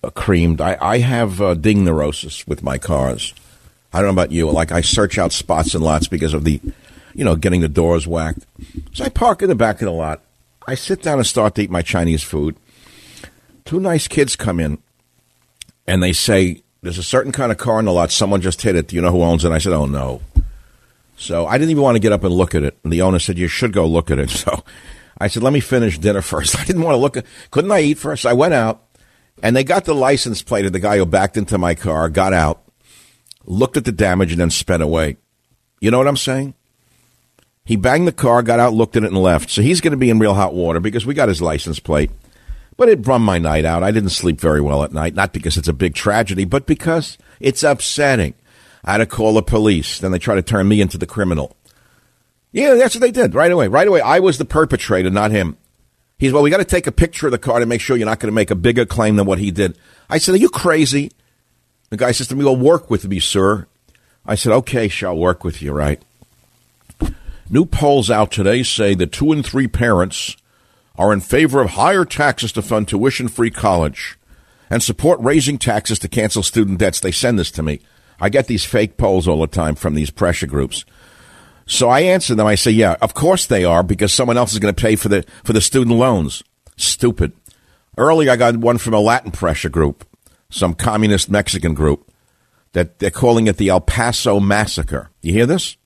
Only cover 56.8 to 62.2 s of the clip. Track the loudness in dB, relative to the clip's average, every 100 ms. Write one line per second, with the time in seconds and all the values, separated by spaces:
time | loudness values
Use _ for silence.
56.8 | 0 0 0 0 -4 -2 -2 0 0 -2
57.8 | 0 0 0 -2 -2 0 0 2 2 2
58.8 | 0 0 2 2 2 0 -2 -2 -2 -4
59.8 | _ _ -4 -2 2 4 2 2 0 2
60.8 | 2 0 -4 -12 _ _ _ _ _ _
61.8 | _ -2 0 0